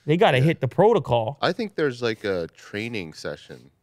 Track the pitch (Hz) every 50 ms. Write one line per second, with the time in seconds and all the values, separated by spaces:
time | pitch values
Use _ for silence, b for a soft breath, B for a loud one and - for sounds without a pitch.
0 | - 143 156 175 226 190 143 127 131 165 156 - - 120 - - 190 220 240 180
1 | 120 - 120 117 110 113 143 - - 143 180 - 226 196 - - 156 139 123 120
2 | 123 113 110 - - 101 95 90 82 80 _ _ - - - 104 110 117 120 104
3 | 87 78 76 - - 87 76 73 - - 76 62 60 69 _ _